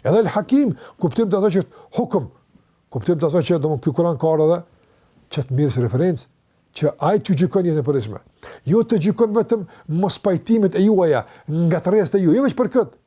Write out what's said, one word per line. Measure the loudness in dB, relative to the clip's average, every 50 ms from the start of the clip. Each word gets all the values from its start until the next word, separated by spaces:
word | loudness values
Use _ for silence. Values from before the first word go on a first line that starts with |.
| _
Edhe | 2 2 2
El | 2 0
Hakim, | -2 -4 -2 2 2 2 2 0 -2 -6 -12 -20 -8 _
kuptim | -4 -2 0 0 0 0
të | 0 0
ato | 0
që | 2 2 0
është | -2 -2 -12 -20 -20 _ -4
hukm, | -4 -4 -2 -2 -4 -4 -4 _ _ _ _ _ _ _ _ _ _ _ _
kuptim | -10 -6 -2 -2 0 0
të | 0
ato | 0 0 0
që, | 0 0 0 0
domthonë, | 0 -2 -4 -2
ky | -2 -2
Kur'an | 0 0 0 0 0 0
ka | 0
ardhur | 0 2 2 2 2
edhe | 2 0 -4 _ _ _ _ _ _ _ _ _ _ _ _ _
që | -8 -8
të | -6 -2 -2
mirë | 0 0 0
si | 0 -2
referencë, | -2 0 0 0 0 0 -2 -4 -10 _ _ _ _ _ _ _ _ _ _
që | -4 -4 -4 -2 -2
ai | -2 0 0 0
t'ju | 0 -2 0
gjykon | 0 0 0 0 0 0
jetën | 0 -2 -2
e |
përditshme. | -2 -2 -2 -2 -4 -6 -12 -14 _ _ _ _ -20 -20 -20 -12 _
Jo | 0 2 2
të | 2 2 0 0
gjykon | 0 0 2 2 0 2
vetëm | 2 -2 0 0 -2 -4 -4 -12 -16 -20 -10 -6
mos | -2 -2 -2 -2 -4 -2
pajtimet | -2 -2 -2 -2 0 0 0 2 2 0 2
e | 2
juaja, | 2 2 4 2 2 2 2 0 -2 -6 -18 -18 _ -6
ngatërrjesat | -2 0 0 0 0 0 0 0 2 2 2 2 0
e | 2
ju, | 2 4 4
jo | 4
vetëm | 2 0 0
për | -2 -4 0 0
kët | 0 -2 -2 -8 _ _